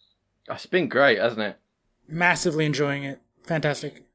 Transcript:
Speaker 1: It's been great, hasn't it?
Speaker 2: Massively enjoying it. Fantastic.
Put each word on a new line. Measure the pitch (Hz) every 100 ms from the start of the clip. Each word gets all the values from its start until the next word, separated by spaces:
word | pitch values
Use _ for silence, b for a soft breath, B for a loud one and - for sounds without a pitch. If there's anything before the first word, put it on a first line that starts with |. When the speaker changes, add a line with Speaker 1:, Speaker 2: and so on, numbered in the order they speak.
| _ _ _ _ -
Speaker 1:
It's | - -
been | 180 147
great, | 127 139 107
hasn't | 113 110
it? | 107 - _ _ _ _ _
Speaker 2:
Massively | 156 175 170 180 151 156
enjoying | 139 147 139
it. | 139 135 _ _
Fantastic. | - 160 147 139 147 - _